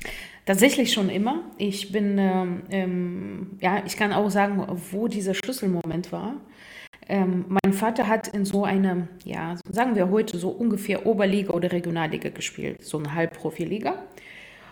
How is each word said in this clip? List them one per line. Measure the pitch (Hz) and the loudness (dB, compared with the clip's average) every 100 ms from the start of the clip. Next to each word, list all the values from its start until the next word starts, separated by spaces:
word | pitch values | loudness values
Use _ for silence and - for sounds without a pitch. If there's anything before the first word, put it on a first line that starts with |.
| - - - - - | -12 -12 -14 -6 0
Tatsächlich | 190 254 285 233 | 6 6 6 2
schon | - 190 | 2 2
immer. | 185 214 311 - - | 2 0 0 -4 -4
Ich | 208 196 - | -2 -2 -2
bin, | 202 202 202 | 0 2 4
ähm, | 190 185 185 180 185 | 4 4 0 -2 -4
ähm, | 190 185 180 180 180 196 196 190 - | -2 0 0 -2 -4 -8 -8 -10 -2
ja, | - 202 - | 0 0 -2
ich | - | -2
kann | 208 | 0
auch | 196 208 | 2 2
sagen, | 190 202 202 - 175 160 | 4 2 2 -2 -4 -6
wo | 190 226 | -2 -2
dieser | 202 190 | 0 -2
Schlüsselmoment | 190 - 262 196 175 165 165 180 | -2 -4 -2 0 0 0 -4 -4
war. | 170 180 285 - - - - - - - | -6 -6 -8 -12 -20 -20 -20 -20 -18 -2
Ähm, | 196 185 180 180 | 2 2 2 0
mein | 190 196 | 2 4
Vater | 196 220 240 208 | 4 2 2 2
hat | 220 220 | 2 0
in | 208 | -2
so | 196 196 202 | 0 2 2
einem, | 196 190 180 175 - | 2 2 0 -4 -8
ja, | - 170 165 175 - | -10 -6 -6 -8 -4
sagen | 190 254 214 | 0 2 2
wir | 180 | 4
heute | 208 220 175 | 2 2 -2
so | 180 | -4
ungefähr | - 233 202 - 196 - | -2 0 0 -2 0 2
Oberliga | 214 196 202 196 | 4 4 2 2
oder | 175 175 | 0 0
Regionalliga | 175 170 165 156 160 - | 0 0 -2 -2 -2 -6
gespielt, | - - - 147 - | -6 -8 -6 -6 -8
so | - 156 | -6 -6
eine | 147 | -4
Halbprofiliga. | 160 165 - 160 - 160 202 226 381 - - - - - - - | -2 -2 -2 -6 -6 -4 -2 -2 -4 -8 -18 -20 -20 -20 -20 -20